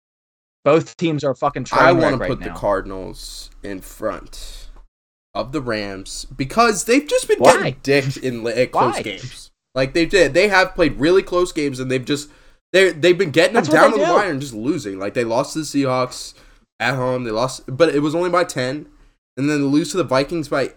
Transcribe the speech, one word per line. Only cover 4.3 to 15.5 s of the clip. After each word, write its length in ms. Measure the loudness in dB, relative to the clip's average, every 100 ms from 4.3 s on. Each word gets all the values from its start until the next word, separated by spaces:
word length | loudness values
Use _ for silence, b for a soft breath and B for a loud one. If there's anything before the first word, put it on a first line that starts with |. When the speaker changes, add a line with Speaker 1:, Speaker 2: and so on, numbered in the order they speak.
| -16 -16 -16 -18 -20 -20 _ _ _ _
Speaker 2:
of 180 | -10 -8
the 80 | -6
Rams 640 | -4 -4 -4 -10 -12 -14 -12 -8
because 480 | -4 2 2 2 2
they've 220 | 0 2
just 200 | -2 0
been 120 | 2
Speaker 1:
Why? 180 | 4 4
Speaker 2:
getting 180 | 2 -4
dicked 340 | 0 0 0 -4
in 260 | -6 -6
li-, 100 | -4
at 180 | -2 0
close 240 | 2 0 0
Speaker 1:
Why? 60 |
Speaker 2:
games. 480 | -6 -10 -12 -18 -20 _ _
Like, 200 | -4 -2
they 120 | 0 2
did, 280 | 4 4
they 160 | 4 4
have 260 | 4 2 2
played 240 | 0 2
really 240 | 2 2
close 300 | 2 -2 -2
games, 260 | -2 -4 -4
and 100 | -4
they've 140 | -4
just, 260 | -2 -6 -6 b b b _
they, 180 | 2 4
they've 260 | 4 2 2
been 140 | 2
getting 220 | 2 2
them 100 | 2
Speaker 1:
That's 60 | 2
what 80 | 6
Speaker 2:
down 100 | 6
Speaker 1:
they 60 | 6
Speaker 2:
to 40 |
the 40 | 2
Speaker 1:
do. 60 |
Speaker 2:
wire 160 | 2 2
and 100 | -2
just 120 | -6
losing. 460 | -8 -4 -4 -4 -6
Like, 140 | -6
they 100 | -2
lost 300 | -2 0 -2